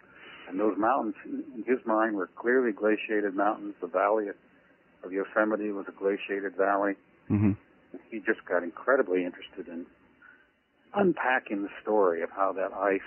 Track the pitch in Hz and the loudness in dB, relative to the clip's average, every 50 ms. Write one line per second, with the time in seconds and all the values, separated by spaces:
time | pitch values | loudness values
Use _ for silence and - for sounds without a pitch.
0 | _ - - - - - - - - - 90 95 104 110 95 - 104 113 131 - | _ -20 -20 -20 -20 -20 -20 -18 -14 -8 -4 0 0 0 2 2 2 2 2 2
1 | - 107 98 - - - - 127 - - 131 117 104 - 127 123 - 113 107 107 | 0 -4 -6 -8 -10 -10 -10 -10 -10 -10 -12 -8 -2 -2 -2 0 0 0 2 2
2 | 113 113 104 101 90 - - - - 117 123 131 127 120 101 95 104 107 107 104 | 2 2 2 -2 -4 -4 -6 -4 0 2 4 4 4 2 0 2 2 2 2 2
3 | - - 110 104 101 101 90 98 101 104 110 107 101 104 101 - - 90 - 92 | 0 -2 -2 0 0 0 0 0 0 0 0 -2 -6 -12 -10 -10 -8 -4 0 2
4 | 98 101 107 110 107 101 92 - _ _ _ _ _ _ _ _ _ _ _ _ | 2 4 4 2 0 -2 -6 -10 _ _ _ _ _ _ _ _ _ _ _ _
5 | - 92 90 95 95 - - 113 107 107 107 101 104 107 101 98 95 - - - | -12 -6 -4 -4 -4 -2 2 2 2 2 2 0 -2 -4 -4 -6 -8 -10 -8 -2
6 | 98 98 101 98 - - 101 98 95 98 87 87 98 98 101 98 101 101 98 - | 0 0 0 0 -4 -6 -6 -4 -4 -6 -2 0 2 2 2 2 2 0 -2 -4
7 | _ _ _ _ _ - 107 101 104 101 98 - _ _ _ _ _ _ - - | _ _ _ _ _ 0 2 4 4 4 2 0 _ _ _ _ _ _ -20 -20
8 | - - - - - - 107 - - - 95 87 87 87 - - - - 135 135 | -16 -12 -12 -8 -2 -2 -2 -2 -2 -2 0 0 0 -2 -8 -6 0 2 4 4
9 | 131 - 90 92 87 87 - - - - - - - - 85 85 87 - _ _ | 4 2 2 0 0 0 -6 -10 -16 -16 -14 -14 -12 -12 -10 -12 -12 -14 _ _
10 | _ _ _ _ - - - - _ _ _ _ _ _ _ _ _ _ - 202 | _ _ _ _ -20 -20 -20 -20 _ _ _ _ _ _ _ _ _ _ 0 2
11 | 208 185 160 - - 123 127 127 - - 110 101 101 98 - - - - 107 107 | 4 4 4 2 2 2 2 2 0 -2 -6 -4 -4 -6 -8 -8 -4 0 4 4
12 | 98 90 85 82 82 - - 98 98 95 90 92 92 98 101 101 95 101 98 95 | 6 4 4 2 -2 -4 -2 0 0 0 0 -2 -4 -4 -2 0 0 2 2 0
13 | - | -2